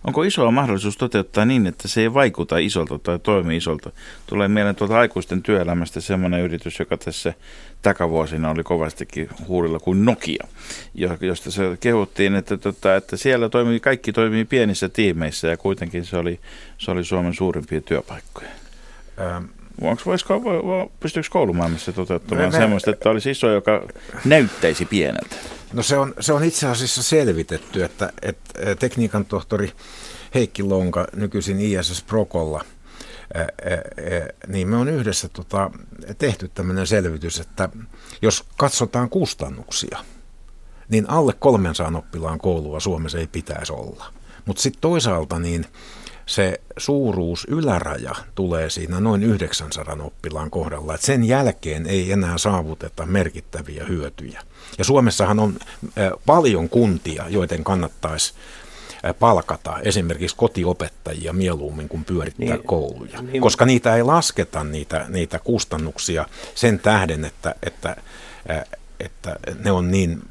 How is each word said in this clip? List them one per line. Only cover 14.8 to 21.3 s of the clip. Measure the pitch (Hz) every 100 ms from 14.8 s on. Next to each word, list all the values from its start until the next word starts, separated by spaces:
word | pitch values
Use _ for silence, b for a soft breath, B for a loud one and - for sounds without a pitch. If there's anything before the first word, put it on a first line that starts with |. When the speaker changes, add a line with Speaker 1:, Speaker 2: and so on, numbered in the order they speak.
| 95
Speaker 1:
tiimeissä | - 104 82 80 - 82
ja | 85
kuitenkin | 98 95 85 90
se | 85 92
oli, | 85 85 B B B B
se | -
oli | 90
Suomen | 85 92 87
suurimpia | - 92 80 - 78
työpaikkoja. | - 76 - - - - - B B B B B B -
Speaker 2:
Ähm. | 92 87 85 - - -
Speaker 1:
Onks, | 120 117 180
voisiko, | 185 -
vo-, | 208 240 170 180
vo-, | 185 - -
pystyykö | 156 160 151